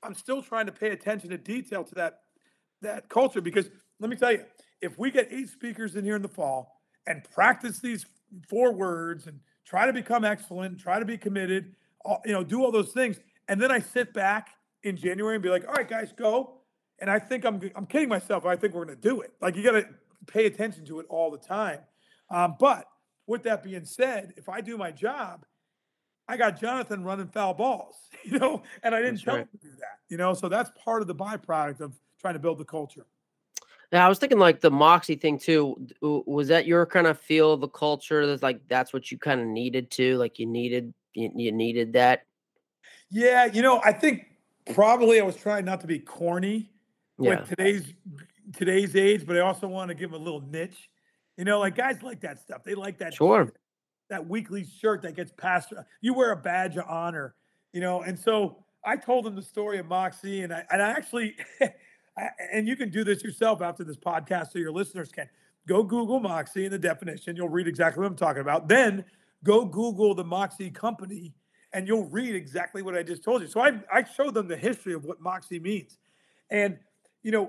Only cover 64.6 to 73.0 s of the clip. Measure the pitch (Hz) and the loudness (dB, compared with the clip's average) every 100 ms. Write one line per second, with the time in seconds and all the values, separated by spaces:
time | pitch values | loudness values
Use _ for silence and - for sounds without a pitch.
64.6 | 160 165 202 185 143 - - _ _ _ | -6 -4 -6 -8 -12 -12 -14 _ _ _
65.6 | - 185 196 233 226 262 202 165 139 196 | 0 2 2 0 0 0 -2 -4 -6 -6
66.6 | 190 190 170 160 175 147 - 170 175 170 | -4 -2 -2 -2 -6 -10 -10 -8 -4 -2
67.6 | 170 131 165 156 196 160 151 139 139 160 | -2 0 0 0 -4 0 -2 0 -2 0
68.6 | 156 240 233 196 - _ _ _ 175 214 | 4 6 6 2 -8 _ _ _ 4 4
69.6 | 202 175 233 190 208 185 170 180 190 - | 4 -2 -2 2 2 2 -2 -4 -4 -6
70.6 | 185 - 220 220 190 202 170 - _ _ | -14 -6 -6 -6 -12 -14 -16 -20 _ _
71.6 | _ 190 190 220 160 190 247 190 143 175 | _ -6 -2 -2 -2 -6 -4 -6 -6 -8
72.6 | 175 196 190 175 | -8 -8 -6 -6